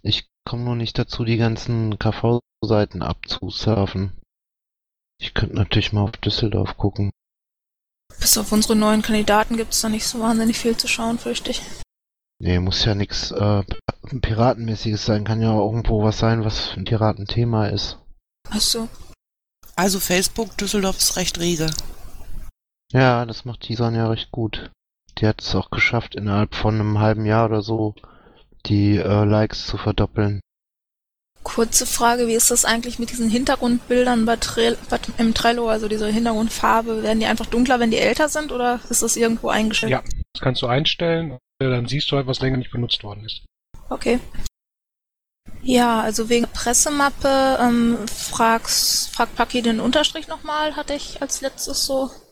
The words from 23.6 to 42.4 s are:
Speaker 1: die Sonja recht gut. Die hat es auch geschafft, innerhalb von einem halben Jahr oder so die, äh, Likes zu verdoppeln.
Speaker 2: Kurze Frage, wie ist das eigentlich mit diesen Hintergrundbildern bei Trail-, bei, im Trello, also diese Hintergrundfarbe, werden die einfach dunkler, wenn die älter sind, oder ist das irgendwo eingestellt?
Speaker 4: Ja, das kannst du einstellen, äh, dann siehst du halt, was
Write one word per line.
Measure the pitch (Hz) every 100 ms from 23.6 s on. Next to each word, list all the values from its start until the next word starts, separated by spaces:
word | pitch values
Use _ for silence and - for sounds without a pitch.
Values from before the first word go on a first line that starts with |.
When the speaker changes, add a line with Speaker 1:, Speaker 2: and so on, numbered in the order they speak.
| -
Speaker 1:
die | 113
Sonja | 117 113 113
recht | 113 -
gut. | - 113 - - _ _ _ _ -
Die | 110
hat | -
es | -
auch | 92 -
geschafft, | 123 - 120 - -
innerhalb | 104 101 107 -
von | 107
einem | 110 104 104
halben | 107 107 107
Jahr | 110 113
oder | 110
so | 104 113 107 - - - - - _ - -
die, | 101 101 104
äh, | - 104
Likes | 104 107 107 - -
zu | 104
verdoppeln. | 104 104 104 - 104 101 - _ _ _ _ _ _ _ _ _
Speaker 2:
Kurze | - - 233 - 247
Frage, | - 233 240 240
wie |
ist | 226 -
das | 240
eigentlich | - 233 240 233
mit | 233
diesen | 247 226
Hintergrundbildern | 233 277 269 240 240 - 247 247 240 220
bei | 233
Trail-, | - - 233 233 -
bei, | 262 - -
im | 226
Trello, | 226 233 240 233
also | 220 214
diese | 214 214
Hintergrundfarbe, | 214 233 220 226 - 220 220 226 220
werden | 214 220
die | 220
einfach | 220 226
dunkler, | 233 254 247
wenn | 233
die | 240
älter | - 247 302
sind, | 302 302
oder | 247 247 240 -
ist | 233
das | 226 -
irgendwo | 226 226 240
eingestellt? | 214 220 214 226
Speaker 4:
Ja, | 254 - - -
das | -
kannst | 135 127
du | 123
einstellen, | 127 160 - 170 165 165 127 _ _
äh, | 131
dann | 123 120
siehst | 143 -
du | 143
halt, | 131
was | 127